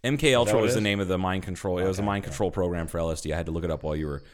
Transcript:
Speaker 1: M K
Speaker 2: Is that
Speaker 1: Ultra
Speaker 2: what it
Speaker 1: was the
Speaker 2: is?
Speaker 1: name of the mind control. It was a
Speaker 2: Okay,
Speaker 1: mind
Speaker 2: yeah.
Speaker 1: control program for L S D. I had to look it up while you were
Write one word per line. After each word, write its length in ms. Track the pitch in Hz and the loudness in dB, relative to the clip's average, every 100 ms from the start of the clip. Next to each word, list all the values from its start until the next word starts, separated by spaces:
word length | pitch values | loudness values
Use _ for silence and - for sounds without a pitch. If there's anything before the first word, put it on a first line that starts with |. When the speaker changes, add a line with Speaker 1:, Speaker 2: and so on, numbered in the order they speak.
Speaker 1:
M 120 | 120 117 | -2 2
K 120 | 156 | 4
Speaker 2:
Is 60 | |
that 40 | 127 | 6
Speaker 1:
Ultra 160 | 117 107 | 6 4
Speaker 2:
what 40 | |
it 20 | |
Speaker 1:
was 100 | 113 123 | 4 2
the 40 | |
Speaker 2:
is? 40 | |
Speaker 1:
name 160 | 104 101 | 2 0
of 80 | 92 | 2
the 80 | 92 | 0
mind 260 | 92 92 | 0 -2
control. 340 | 92 90 98 90 | -4 -6 -2 0
It 40 | 95 | 0
was 120 | 92 | 0
a 40 | |
Speaker 2:
Okay, 40 | 104 | 0
Speaker 1:
mind 180 | 101 | -2
Speaker 2:
yeah. 60 | 95 | -4
Speaker 1:
control 220 | - 98 | -2 -2
program 360 | 98 90 87 82 | 0 0 -2 -4
for 120 | 85 | -2
L 120 | 82 | -2
S 80 | 78 | -2
D. 120 | 76 | -4
I 20 | 78 | -4
had 100 | 82 | -2
to 40 | |
look 140 | 82 85 | -4 -2
it 60 | |
up 120 | 76 | -4
while 120 | 78 76 | -4 -4
you 100 | 78 | -4
were 160 | 71 - | -6 -12